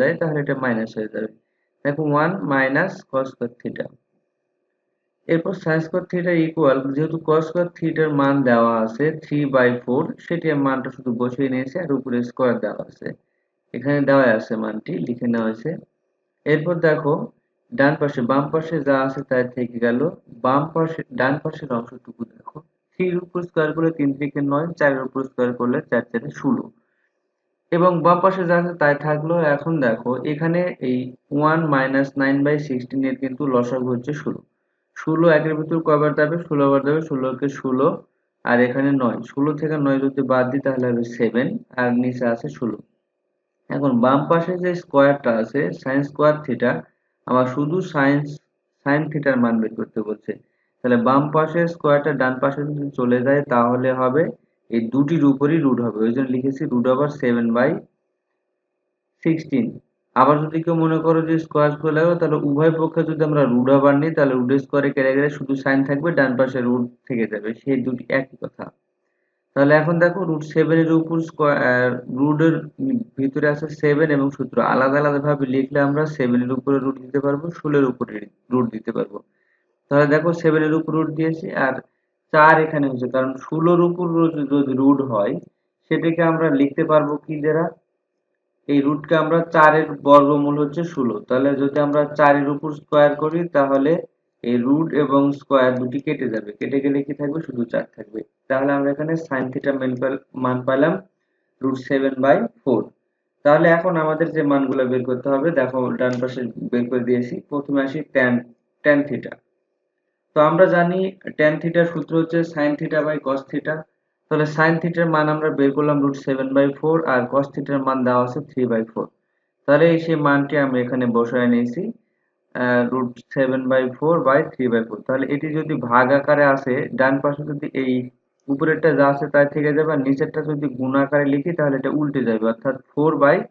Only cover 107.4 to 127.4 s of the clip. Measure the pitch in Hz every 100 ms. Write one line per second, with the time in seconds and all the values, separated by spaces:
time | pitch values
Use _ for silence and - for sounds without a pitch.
107.4 | - 147 139 139 131 151 - 135 123 120
108.4 | - _ _ _ 147 143 - 120 - -
109.4 | _ _ _ _ _ _ _ _ _ 151
110.4 | 151 170 185 175 175 185 190 - - -
111.4 | 151 160 170 170 170 165 147 165 160 170
112.4 | 160 151 147 147 156 156 147 151 135 135
113.4 | 135 147 151 156 - _ _ _ _ 156
114.4 | 151 151 160 165 175 170 170 156 151 151
115.4 | 156 139 139 135 147 143 139 135 - 135
116.4 | 131 135 139 139 156 165 160 127 120 135
117.4 | 139 - 139 139 131 131 123 123 123 151
118.4 | 143 - 123 113 113 - - _ _ _
119.4 | _ _ - 147 170 165 165 156 143 143
120.4 | 139 151 135 127 123 127 120 117 117 123
121.4 | 123 120 120 139 214 - _ _ _ _
122.4 | _ - 127 123 120 131 123 123 - 143
123.4 | 131 131 127 131 127 123 151 170 131 143
124.4 | 160 - 123 113 113 107 - 131 135 143
125.4 | 156 151 151 151 120 120 127 139 139 143
126.4 | 143 135 131 127 - 120 131 139 147 143